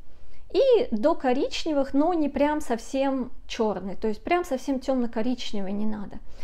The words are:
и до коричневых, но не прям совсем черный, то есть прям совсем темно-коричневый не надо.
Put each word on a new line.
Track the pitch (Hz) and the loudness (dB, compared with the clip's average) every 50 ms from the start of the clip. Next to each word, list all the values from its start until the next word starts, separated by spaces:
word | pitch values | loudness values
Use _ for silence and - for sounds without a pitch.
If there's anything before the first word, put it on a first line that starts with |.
| - - - - - - - - - - | -6 -8 -6 -4 -4 -2 -2 -2 -2 0
и | - 349 539 539 494 415 - - | 2 2 4 6 6 4 4 2
до | - 208 220 302 330 | 0 2 2 2 2
коричневых, | 320 - 262 247 269 359 539 - - - 330 302 285 269 277 - | 2 2 2 2 2 0 -2 -2 -2 0 0 2 0 0 2 2
но | 277 302 339 370 | 2 4 4 2
не | 320 294 | 2 0
прям | 285 285 247 285 294 302 302 | 0 2 2 2 2 2 0
совсем | 294 - 240 226 - - - 269 269 277 269 262 240 - - - - | 0 -2 -2 -4 -4 -4 -2 0 0 0 0 -2 -2 -4 -6 -6 -6
черный, | - - - 220 214 190 185 190 202 - | -6 -2 -2 0 0 -2 -2 -4 -4 -4
то | - - | -2 0
есть | 220 208 - - | -2 -2 -2 -2
прям | - 349 359 359 | 0 0 0 0
совсем | - 269 254 - - 277 262 | 0 -4 -4 -2 -2 -2 -2
темно-коричневый | - - 262 254 233 233 233 226 226 247 254 247 - - - - 190 185 208 | 0 0 0 0 0 0 0 0 0 0 0 -2 -2 0 0 0 0 0 0
не | 202 208 | 2 2
надо. | 214 214 147 202 - - - - - - - | 2 2 0 -2 -8 -8 -6 -6 -6 -4 -2